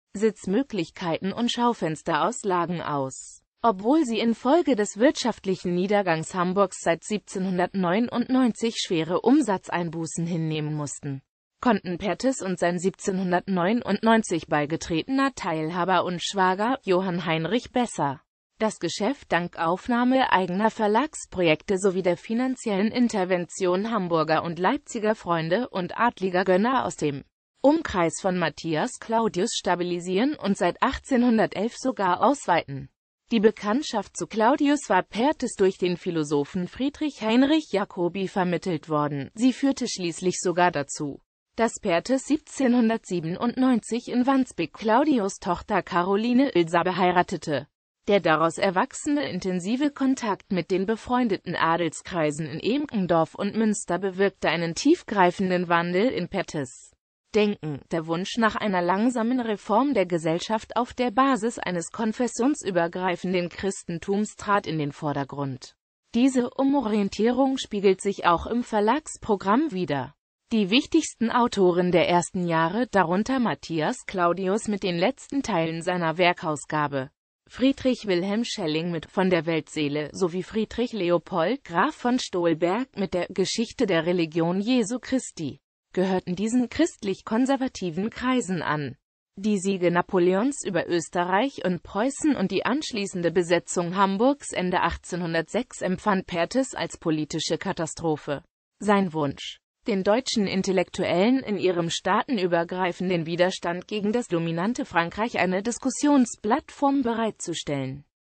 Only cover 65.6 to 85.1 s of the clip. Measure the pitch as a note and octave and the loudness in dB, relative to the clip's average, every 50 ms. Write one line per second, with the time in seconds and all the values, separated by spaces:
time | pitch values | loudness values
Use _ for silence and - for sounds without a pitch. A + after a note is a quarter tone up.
65.6 | - - _ _ _ _ _ _ _ _ - A#3 B3 C#4 B3+ C4 A#3+ - - - | -12 -18 _ _ _ _ _ _ _ _ 0 2 2 4 4 2 0 -2 -2 0
66.6 | C4+ C#4 C#4 C#4+ A#3 G#3+ G#3 G#3+ G3+ G3 - - G#3+ A#3 B3 B3 C#4 C4+ C4+ C4 | 2 2 2 2 2 0 0 0 0 -2 -2 0 0 2 2 2 2 0 0 -2
67.6 | - - - G3+ F#3 G3+ F#3+ F#3+ - G3+ G3 - - F3 E3+ E3 - - G#3+ A#3+ | -6 -6 -6 2 4 4 4 4 0 -4 -4 0 2 2 2 2 0 -2 -4 -4
68.6 | A#3+ - A3+ G#3+ G3+ G#3+ B3 D#4 - - - - - - G#3+ F#3+ - F#3+ G#3 B3+ | -2 0 0 2 2 2 2 0 -2 -8 -16 -12 -2 -2 -2 0 2 2 2 2
69.6 | D#4+ D#4 F#3 F#3 F3+ D3 C#3+ C#3 B2 - - _ _ _ _ _ _ _ A#3 A3 | 2 0 -2 -4 -4 -2 -2 -4 -4 -8 -12 _ _ _ _ _ _ _ 0 0
70.6 | G#3 F3 G#3+ C4 D4 - - D#4+ D4+ - - _ A3+ A3+ - B3+ A#3 A#3+ - G3+ | 2 4 2 2 2 2 0 0 0 0 -4 _ -2 0 2 2 2 2 2 4
71.6 | F#3+ F3+ E3+ F3+ F3+ F3+ E3+ E3+ C#3 - F3 F3 E3+ - - F#3 F3+ E3+ E3 D#3+ | 4 4 4 4 2 4 4 4 4 4 4 2 2 0 -4 -4 -2 0 2 2
72.6 | E3 E3 F#3 A3+ B3+ - - G3 F3 D#3+ F3+ F#3+ G#3+ - C4 C4+ A#3+ G3+ C#3+ - | 2 0 0 -2 -4 0 2 2 2 4 2 0 0 0 0 0 0 0 -2 -4
73.6 | - - E3 D#3+ D3+ F3+ B3+ - - - - F#3 F3 E3+ F3 F3+ F#3+ F#3 G3 A3 | -6 -6 -4 -2 -2 -2 -2 -4 -10 -8 -2 0 2 2 2 2 0 -2 -2 -2
74.6 | - - G#3 G3 - F#3 F3 E3+ F3+ A3+ - - - - C#4+ C#4 C4 - G3+ E3+ | -2 -4 -4 -2 -2 -2 0 2 0 0 0 -2 -10 -6 -6 -4 -2 0 0 0
75.6 | E3 E3 D#3+ E3 D#3+ F3+ F3+ F3+ E3+ D#3+ D#3 F3 F3+ F3 F3 - F3 D#3+ D3+ C#3 | 0 0 -2 -4 -2 -2 -2 0 0 0 2 4 2 2 2 0 -2 -4 -4 -4
76.6 | - - D#3 D3+ D3 C#3+ C#3+ C3+ C3 C3 _ _ _ _ _ _ _ - - - | -6 -4 -2 -2 -2 0 -2 -4 -6 -6 _ _ _ _ _ _ _ -20 -4 0
77.6 | A#3+ C4+ C4+ - - C4 B3 - - G#3 F3+ F3 F3+ G3 G3+ A3 A#3+ - - - | 0 0 0 2 0 -2 -2 -2 -2 0 0 0 0 -2 -2 -2 -2 -4 -6 -4
78.6 | F#3+ D#3 D3+ D#3+ E3 F3+ E3+ D#3+ - - - G#3 F#3 F#3 F3+ E3 D3+ E3 E3 D#3+ | -4 -2 -2 -2 -2 -2 -4 -6 -8 -4 -2 0 2 4 2 2 2 0 -2 -2
79.6 | D3+ - - D#3 D3+ C#3+ C#3+ D3+ D3+ C#3+ - F#3 F#3+ E3+ E3 F#3 F3 - - A3 | -2 -4 -4 -2 -2 0 0 -2 -4 -6 -2 -2 -2 0 0 -4 -6 -4 -2 -4
80.6 | G#3+ - - - A#3 A#3+ - G#3 F3+ E3+ F3 E3 - - - F3 D#3+ F#3 B3+ C#4 | -4 -2 -2 -4 -4 -4 -2 -2 0 2 2 0 0 -2 0 0 2 0 0 -4
81.6 | - - E3+ E3+ G#3 D4 D4+ - - B3 B3 B3+ - - - F3+ F3 E3+ E3 D#3 | -6 -4 0 2 2 2 0 -2 -2 0 0 0 -2 -4 -2 0 2 2 2 2
82.6 | F3+ E3+ F#3 A#3 C4 - _ G3 G3 - - F3 E3+ - F#3+ - F#3 - - - | 0 0 0 -2 -4 -6 _ -6 -4 -2 -2 -4 -4 -4 -2 -2 -2 0 0 -4
83.6 | A#3 - - - C4 G3 F3+ E3 D#3 F3 F3+ F3+ E3 D#3+ D3+ E3+ D#3+ E3+ F3+ G3 | -4 -4 -2 -2 0 2 2 2 2 2 0 0 0 0 0 0 0 2 0 0
84.6 | G3+ A#3 C4 B3+ G#3+ F3+ B3 B3+ - - | 0 2 2 2 2 0 -2 -8 -4 -2